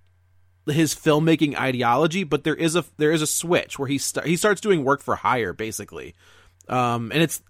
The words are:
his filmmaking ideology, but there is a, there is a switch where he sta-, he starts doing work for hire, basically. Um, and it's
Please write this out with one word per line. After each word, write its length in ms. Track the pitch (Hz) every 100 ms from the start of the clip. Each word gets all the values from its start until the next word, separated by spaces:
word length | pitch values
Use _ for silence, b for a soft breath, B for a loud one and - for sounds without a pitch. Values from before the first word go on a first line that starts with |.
| _ _ _ _ _ _ -
his 260 | 143 156
filmmaking 600 | - 160 151 160 160 151 95
ideology, 680 | 131 123 120 123 165 180
but 200 | 160 151
there 120 | 160 147
is 200 | 160 170
a, 80 | - -
there 140 | 151
is 100 | 165
a 60 | 151
switch 520 | - 170 175 - -
where 80 | 131
he 100 | 139
sta-, 240 | - - 139
he 100 | 175
starts 260 | 214 196
doing 220 | 220 175
work 180 | 131 139
for 140 | - 104
hire, 380 | 104 127 98
basically. 600 | 82 110 104 - 80 64 b b b b b -
Um, 440 | 123 123 117 113
and 120 | 139
it's 180 | 165 -